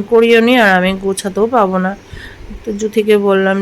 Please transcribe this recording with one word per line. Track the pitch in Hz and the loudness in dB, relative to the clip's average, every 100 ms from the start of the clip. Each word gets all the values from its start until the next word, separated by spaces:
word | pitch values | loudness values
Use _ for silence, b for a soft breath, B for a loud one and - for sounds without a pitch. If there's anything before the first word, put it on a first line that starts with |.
করিও | 202 226 233 233 | 0 2 4 4
নি, | 226 254 | 4 4
আর | 208 | 4
আমি | 185 185 190 | 2 0 -2
গোছাতেও | 196 190 202 185 226 | -6 -6 -6 -2 0
পাবো | 247 196 185 | 0 0 0
না। | 185 202 B B B B - - | -4 -6 B B B B -18 -14
তো | - | -10
জুথিকে | 202 214 220 214 208 | -8 -2 -2 2 2
বললাম | 202 190 190 196 | 2 2 0 0